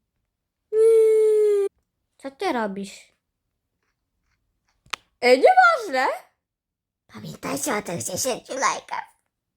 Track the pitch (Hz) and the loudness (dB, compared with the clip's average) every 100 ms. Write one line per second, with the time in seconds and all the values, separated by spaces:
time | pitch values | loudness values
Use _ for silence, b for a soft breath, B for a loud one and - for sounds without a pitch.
0 | _ _ _ _ _ _ _ 427 453 453 | _ _ _ _ _ _ _ 2 4 4
1 | 440 440 427 427 415 403 392 _ _ _ | 4 4 2 2 2 0 -2 _ _ _
2 | _ _ 269 269 381 254 214 196 196 - | _ _ -18 -8 -6 -4 -6 -8 -14 -16
3 | - _ _ _ _ _ _ _ _ _ | -20 _ _ _ _ _ _ _ _ _
4 | _ _ _ _ _ _ _ _ _ - | _ _ _ _ _ _ _ _ _ -18
5 | _ _ - 254 554 740 698 622 415 262 | _ _ 4 6 6 4 2 0 -4 -4
6 | 262 698 - _ _ _ _ _ _ _ | -4 -4 -12 _ _ _ _ _ _ _
7 | _ 214 - - 262 277 302 208 202 170 | _ -20 -18 -14 -10 -8 -6 -6 -6 -10
8 | - 185 262 220 - 269 220 151 - - | -10 -8 -6 -8 -10 -4 -4 -4 -10 -14
9 | - _ _ _ _ | -14 _ _ _ _